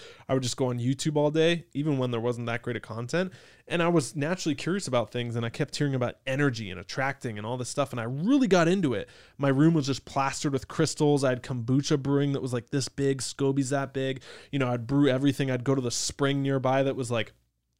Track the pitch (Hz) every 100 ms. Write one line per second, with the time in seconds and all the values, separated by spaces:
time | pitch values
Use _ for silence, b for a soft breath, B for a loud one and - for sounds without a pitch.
0 | B B B 131 123 - 127 120 120 139
1 | 160 147 151 156 165 170 - 135 151 139
2 | 127 117 120 117 117 117 123 117 - 113
3 | 120 165 185 - B B B 170 170 170
4 | 123 139 147 180 165 135 156 196 131 123
5 | 110 123 120 117 113 - 143 - 147 131
6 | 120 - 135 135 143 113 98 90 - -
7 | 135 131 120 104 107 123 123 - 135 120
8 | 113 135 196 285 233 180 165 196 151 104
9 | - B B B 139 135 160 165 135 127
10 | - 139 135 - 151 135 - - 156 -
11 | 147 143 135 127 - 127 117 135 143 151
12 | 135 139 143 139 131 123 - 143 123 -
13 | 139 135 - - 139 139 131 139 131 135
14 | 135 131 - B B - 131 123 113 139
15 | 143 131 143 135 135 127 120 135 120 -
16 | - - 139 139 139 135 127 135 135 131
17 | 117 117 107 - _ _ _ _